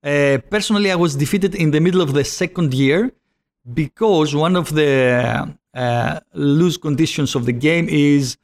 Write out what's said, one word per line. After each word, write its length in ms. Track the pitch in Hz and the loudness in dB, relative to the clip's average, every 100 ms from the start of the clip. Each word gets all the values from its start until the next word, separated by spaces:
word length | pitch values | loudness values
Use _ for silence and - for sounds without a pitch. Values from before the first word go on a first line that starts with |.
Uh, 340 | 143 143 143 135 - | -2 0 2 0 -2
personally, 400 | 208 196 208 202 | -4 -2 0 0
I 40 | 180 | 2
was 200 | 170 139 | 0 0
defeated 400 | 143 202 196 196 | -2 0 0 0
in 160 | 156 | 0
the 80 | 151 | 2
middle 200 | 170 185 | 2 2
of 140 | 160 | 0
the 100 | 139 | 0
second 520 | 135 - 180 - 160 131 | -2 -4 -6 -2 -2 2
year 360 | 135 160 254 _ _ _ _ _ 123 | 2 2 -2 _ _ _ _ _ -10
because 600 | 120 147 _ 220 175 151 147 | -6 -6 _ 2 2 2 0
one 200 | 160 180 | 0 0
of 180 | 160 156 | 0 0
the, 760 | 147 135 127 123 123 - - - _ | 2 2 2 2 0 -4 -6 -14 _
uh, 460 | 127 123 120 117 156 _ | -6 -2 -2 -2 -6 _
loose 440 | 170 143 147 175 - | -4 0 2 2 0
conditions 560 | 156 139 160 - 139 | -4 -2 -2 0 -2
of 140 | 139 120 | -2 -4
the 40 | |
game 360 | 120 147 170 165 | -2 0 0 0
is 480 | 151 143 143 131 - | 2 2 2 0 -8